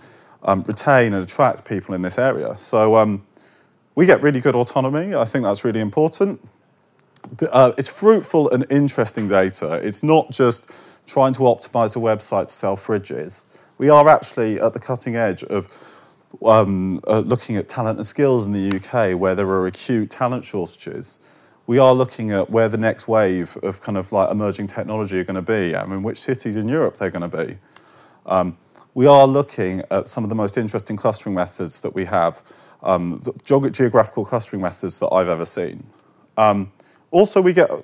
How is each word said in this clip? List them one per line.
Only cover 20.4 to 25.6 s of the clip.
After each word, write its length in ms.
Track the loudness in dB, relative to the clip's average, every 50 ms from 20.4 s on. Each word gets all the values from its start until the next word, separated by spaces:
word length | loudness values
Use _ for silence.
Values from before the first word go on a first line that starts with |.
| -8
shortages. 720 | -8 -8 -8 -8 -8 -10 -16 -16 -16 -14 -14 -14 -16 -18 _ _ _ _ _ _ _ _ _ _
We 140 | 0 2 4
are 160 | 6 6 6
looking 340 | 4 2 -2 -4 -6 -6 -2
at 220 | -2 -2 -2 0
where 180 | 2 2 2 2
the 80 | 0 0
next 300 | -2 -2 -2 -4 -4 -2
wave 500 | 0 2 2 2 0 -2 -4 -6 -8 -8 -8
of 180 | -8 -8 -8
kind 160 | -8 -8 -6 -6
of, 140 | -6 -2
like, 180 | 0 0 0 0
emerging 380 | 0 -2 -2 -4 -4 -6 -8 -10
technology 500 | -8 -8 -8 -6 -6 -6 -6 -4 -4 -4
are 60 | -4
gonna 180 | -4 -4 -6
be, 340 | -4 -2 -2 -2